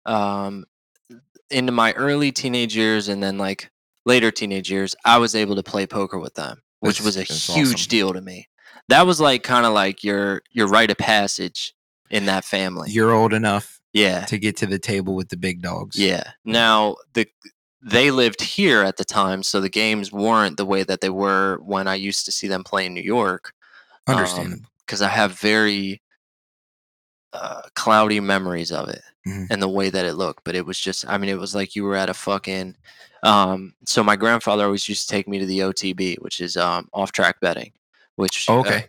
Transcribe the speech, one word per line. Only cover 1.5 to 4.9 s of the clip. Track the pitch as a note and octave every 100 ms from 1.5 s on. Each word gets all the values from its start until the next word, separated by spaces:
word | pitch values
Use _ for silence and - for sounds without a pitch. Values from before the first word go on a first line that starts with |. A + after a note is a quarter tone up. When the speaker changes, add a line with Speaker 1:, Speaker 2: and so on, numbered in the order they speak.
Speaker 1:
into | C3 B2+
my | A#2+ A2+
early | - C#3 C#3+ C#3+
teenage | C3 C3 B2 A#2 A2
years | A2 A2 G2+
and | G2
then, | G2 G2
like, | G2 G2 - _ _ _ A#2+
later | B2 A2+
teenage | - G#2 G2 F#2
years, | G2 F#2+